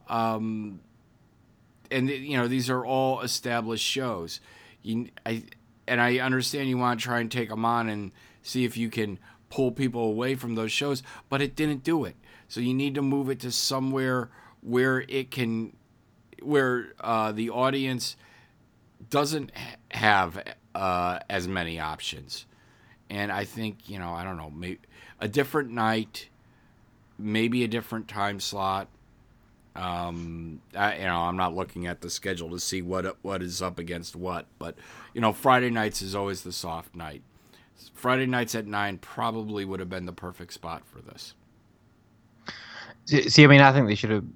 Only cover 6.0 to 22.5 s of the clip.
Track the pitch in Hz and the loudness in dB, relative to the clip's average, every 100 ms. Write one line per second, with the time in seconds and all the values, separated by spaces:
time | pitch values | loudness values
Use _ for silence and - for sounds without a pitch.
6 | 120 123 131 131 127 147 135 127 123 117 | 4 4 2 0 0 -2 -2 0 2 0
7 | 123 120 113 120 110 110 113 117 113 104 | 0 -2 0 -2 -4 0 2 2 0 -4
8 | 98 - - - - 127 123 117 117 113 | -6 -12 -20 -20 -6 0 0 0 -2 -2
9 | 107 95 - - - - 131 117 131 117 | -2 -4 -14 -20 -8 0 0 2 0 0
10 | 113 107 123 131 120 113 110 - 143 131 | 0 0 0 -2 -4 -2 -2 0 0 -2
11 | - - - 139 139 - 151 143 147 165 | -6 -18 -4 0 0 0 0 0 0 0
12 | 123 - - - - 117 123 131 143 139 | 0 -8 -20 -20 -12 -4 0 2 0 0
13 | 139 139 135 131 127 117 - 135 135 135 | 2 2 0 -2 -4 -2 0 0 0 0
14 | 131 127 120 - - - - 123 131 131 | 2 0 -2 -10 -20 -14 0 2 4 2
15 | - 135 131 131 117 113 113 - _ _ | 0 -4 -4 -2 0 -2 -4 -10 _ _
16 | _ _ _ - 127 147 131 123 92 - | _ _ _ -10 0 2 4 0 -4 -8
17 | 107 113 107 107 113 113 131 135 135 127 | -2 0 0 -2 -2 2 2 2 -2 -2
18 | - - - - - _ _ _ _ - | -6 -10 -18 -20 -20 _ _ _ _ -20
19 | 117 143 147 156 131 - 123 - - 110 | -2 0 2 -2 -6 -10 -14 -16 -12 2
20 | 107 101 90 90 - - _ - 95 90 | 6 6 4 -2 -12 -16 _ -2 0 2
21 | 90 90 - 98 90 92 85 82 78 78 | 0 -2 -4 -4 -2 -2 -4 -4 -6 -6
22 | - 73 65 - - | -8 -10 -12 -16 -16